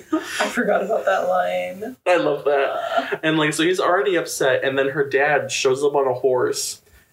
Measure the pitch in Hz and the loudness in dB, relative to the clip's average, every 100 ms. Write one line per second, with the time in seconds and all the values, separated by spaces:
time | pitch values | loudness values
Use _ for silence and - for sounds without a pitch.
0 | - 311 - - 208 233 202 - 196 - | -4 -4 -4 -4 -4 -2 0 0 0 -2
1 | - 190 180 185 180 180 180 185 226 254 | 0 0 2 0 0 -2 -4 -8 -12 -6
2 | 180 175 151 143 143 143 135 - - - | 0 2 2 0 0 2 0 -2 -2 -2
3 | - - 160 160 151 151 165 185 147 185 | -2 -2 0 2 0 0 0 2 2 2
4 | 202 170 - - 143 127 135 135 139 151 | 2 0 -2 -2 0 2 0 0 0 0
5 | 139 135 147 143 135 - - 131 147 143 | 0 2 2 0 0 -2 0 2 2 2
6 | 135 127 135 127 135 - - - _ - | 0 0 2 2 0 -2 -6 -10 _ -20
7 | _ | _